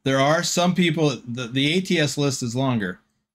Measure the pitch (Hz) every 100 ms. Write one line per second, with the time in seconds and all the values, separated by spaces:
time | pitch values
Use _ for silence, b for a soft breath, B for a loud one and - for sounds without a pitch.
0 | 135 135 139 165 175 - 175 180 175 160
1 | 147 120 - 120 120 127 143 175 185 175
2 | 147 - 143 135 123 120 135 120 95 92
3 | _ _ _